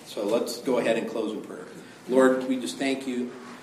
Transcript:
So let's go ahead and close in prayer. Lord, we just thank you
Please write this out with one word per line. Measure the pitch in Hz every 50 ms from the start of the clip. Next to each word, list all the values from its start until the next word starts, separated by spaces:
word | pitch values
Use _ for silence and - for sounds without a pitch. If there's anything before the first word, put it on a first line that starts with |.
| -
So | - - 113 104
let's | 101 113 123 - - - -
go | - 135 123
ahead | 120 120 117 110
and | 110 104 -
close | - 113 107 104
in | 107 92
prayer. | - - 98 - - - - - - - - - -
Lord, | 117 123 131 131 131 131 131 127
we | 135 127 127
just | 113 107 -
thank | - 139 135 131 127 -
you | 127 123 123 123 120 - - - - - -